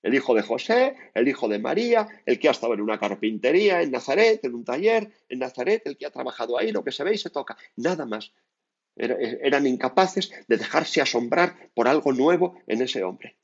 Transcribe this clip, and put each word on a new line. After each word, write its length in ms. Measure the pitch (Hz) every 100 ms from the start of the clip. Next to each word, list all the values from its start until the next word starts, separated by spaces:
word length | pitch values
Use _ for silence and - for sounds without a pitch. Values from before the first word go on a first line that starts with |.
El 100 | -
hijo 220 | 135 - -
de 80 |
José, 520 | - - - 233 262 269 - 110
el 120 | 123
hijo 200 | 131 113
de 100 | 104
María, 500 | 120 165 233 233 214 - -
el 100 | 123
que 100 | 151
ha 40 |
estado 240 | 127 117 107
en 60 |
una 180 | 107 107
carpintería 800 | 104 98 110 110 123 170 208 180
en 80 | 160
Nazaret, 540 | 127 - 190 226 214 131
en 80 |
un 100 | 120
taller 480 | 117 127 202 226 214 _ _
en 120 | 127
Nazaret, 420 | 127 127 135 220 151
el 100 | 135
que 80 | 143
ha 60 |
trabajado 460 | 131 131 - 113 120
ahí, 120 | 220
lo 120 | 208
que 80 | -
se 120 | 123
ve 120 | 151 214
y 20 |
se 140 | 175
toca, 260 | 143 127 - - -
nada 280 | 127 180 127
más. 260 | 107 - _ _ _ _ _ _ -
Era, 220 | 117 120
eran 480 | 117 123 143 139 139
incapaces 640 | 127 131 - 190 - 180 - -
de 100 | 113
dejarse 440 | - 156 160 -
asombrar 680 | 135 117 120 156 180 - - -
por 120 | 117
algo 260 | 147 143
nuevo 480 | 131 143 175 180 180 -
en 140 | 113
ese 200 | 127 120
hombre. 340 | 92 90 - _